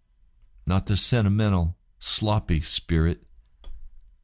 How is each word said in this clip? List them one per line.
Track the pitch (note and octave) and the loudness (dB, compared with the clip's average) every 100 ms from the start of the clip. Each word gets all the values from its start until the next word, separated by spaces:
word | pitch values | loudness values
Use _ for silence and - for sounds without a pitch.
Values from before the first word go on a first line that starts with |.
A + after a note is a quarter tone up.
| _ _ _ _ - - - | _ _ _ _ -20 -10 -2
not | F#2+ - | -2 0
the | G2+ | 0
sentimental, | - B2 G2+ G#2 G#2+ F#2+ E2+ - _ _ | 2 2 2 2 2 2 0 -4 _ _
sloppy | - - G#2+ G#2 - E2 | -2 0 0 0 0 -2
spirit, | - - - E2 E2 - - - _ _ - - - - - - | -2 -6 -2 0 2 -2 -10 -20 _ _ -14 -14 -14 -18 -20 -20